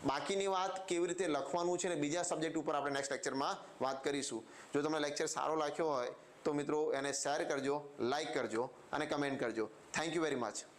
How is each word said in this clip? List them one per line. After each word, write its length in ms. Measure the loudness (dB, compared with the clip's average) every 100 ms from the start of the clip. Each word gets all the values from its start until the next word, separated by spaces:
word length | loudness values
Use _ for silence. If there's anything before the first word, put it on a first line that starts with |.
| 0
બાકીની 420 | 0 0 0 2
વાત 400 | 2 0 -2 0
કેવી 200 | 2 2
રીતે 200 | 2 2
લખવાનું 500 | 2 2 2 2 2
છે 100 | 0
અને 80 | 0
બીજા 280 | 0 0
સબ્જેક્ટ 340 | 0 0 0 0
ઉપર 180 | 0 0
આપણે 160 | 2
નેક્સ્ટ 200 | 0 -2
લેક્ચરમાં 460 | -2 -2 0 0 -2 -8 -2
વાત 220 | -2 0
કરીશું. 400 | 0 0 -2 -6 -8 -18 -2
જો 80 | 0
તમને 180 | 2 2
લેક્ચર 260 | 0 0 -2
સારો 300 | 0 0 2
લાગ્યો 320 | 0 2 2
હોય 200 | 2 -2 -6 -18 -4
તો 100 | 0
મિત્રો 380 | 0 2 2 2
એને 220 | 2 0
શેર 300 | 0 0 0
કરજો, 400 | 0 0 2 0 -2 -2
લાઈક 340 | 0 2 0
કરજો 360 | -2 0 0 -2 -6 -4
અને 120 | -2 0
કમેન્ટ 340 | 0 0 0
કરજો. 300 | 0 0 -2 -4 -8 -4
Thank 160 | 0
you 100 | 2
very 180 | 2 2
much. 160 | 0 -4 -12